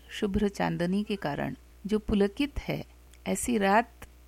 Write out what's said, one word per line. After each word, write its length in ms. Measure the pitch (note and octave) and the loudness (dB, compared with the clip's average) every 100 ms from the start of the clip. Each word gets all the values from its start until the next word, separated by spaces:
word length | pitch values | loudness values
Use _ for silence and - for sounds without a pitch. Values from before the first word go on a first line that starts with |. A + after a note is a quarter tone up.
| - | -12
शुभ्र 360 | - G#3 G3 G3+ | -4 -2 2 0
चांदनी 560 | - E3+ E3 F3 G3 | 0 -2 0 0 0
के 120 | G#3 G3+ | -2 -4
कारण 400 | D3+ C#3+ C#3+ - - - F#3 | -4 -4 -4 -6 -16 -12 -2
जो 140 | G#3+ | -2
पुलकित 600 | - G#3+ G3+ - C#4+ - | 2 2 2 2 -4 -4
है, 260 | - D#3 - - - - - | -6 -6 -6 -18 -20 -12 -4
ऐसी 300 | F#3+ - A#3 | -4 0 2
रात 340 | G3 G#3 A#3+ - - - | 4 4 2 -6 -20 -20